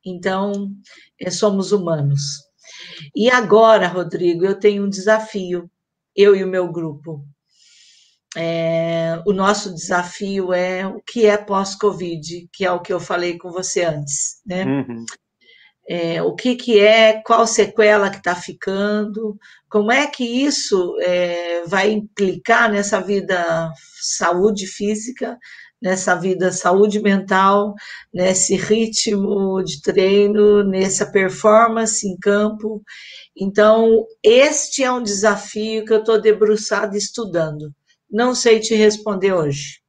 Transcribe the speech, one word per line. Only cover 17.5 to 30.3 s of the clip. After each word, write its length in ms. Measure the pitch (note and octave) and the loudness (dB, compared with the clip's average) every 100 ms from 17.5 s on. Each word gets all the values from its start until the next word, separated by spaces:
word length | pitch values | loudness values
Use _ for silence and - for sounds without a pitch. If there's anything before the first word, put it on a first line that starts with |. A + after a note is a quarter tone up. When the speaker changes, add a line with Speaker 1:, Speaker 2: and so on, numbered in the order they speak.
| - G3+ - G#3+ G#3 G3 | 2 0 4 4 4 2
Speaker 1:
que 140 | G3 | -4
tá 100 | - - | -6 -6
ficando, 1000 | - - - G3 G3+ G#3 G#3+ G#3+ A3 G#3 _ _ _ | -8 -10 -6 -4 -2 -2 -4 -6 -10 -10 _ _ _
como 220 | G#3+ G#3 | -2 2
é 160 | C4 D4 | 0 0
que 160 | - | -4
isso, 720 | A#3+ A#3+ D4 C#4+ - G3 F3 - | -4 0 0 -2 -2 -2 0 -2
é, 640 | F3+ F3+ F3 F3 E3+ E3+ E3+ | 0 0 0 -4 -4 -6 -2
vai 240 | F#3+ G3+ | 0 0
implicar 800 | G#3+ G#3 - G3 E3 - A3+ A#3 | -2 -6 -2 -2 -2 0 2 4
nessa 300 | G3+ G3+ G#3 | 0 -2 -4
vida 680 | F#3 G3+ F#3+ F3+ E3+ E3 E3 D3+ - - | -2 -4 -2 -2 -2 -2 -4 -10 -20 -12
saúde 640 | - - E3+ F3+ G#3 G3+ F#3+ | -10 -4 -2 2 2 0 -8
física, 720 | - G3+ G#3+ A3+ B3+ B3 B3 - - - _ | -6 -4 -4 -6 -10 -10 -10 -18 -20 -20 _
nessa 340 | F#3 F#3 - F3 | -4 -2 0 -2
vida 380 | F#3 F3+ F#3 | -2 0 -2
saúde 480 | - F3+ G3 G#3 G3+ | 0 0 4 4 2
mental, 760 | G#3 G3 F#3+ F#3+ F#3+ G3+ G#3 G#3 - - - | 0 0 0 2 4 2 0 -6 -16 -20 -12
nesse 420 | F3 F#3 F#3+ - F#3+ | -2 0 0 0 -2
ritmo 1080 | - A3 A3 - - G3+ G3 G3+ F#3+ F#3+ | 0 0 0 -2 -2 -2 0 0 0 -2
de 200 | E3 D3+ | -4 -4
treino, 840 | - G3 F#3+ G3+ G3+ | -2 2 4 4 2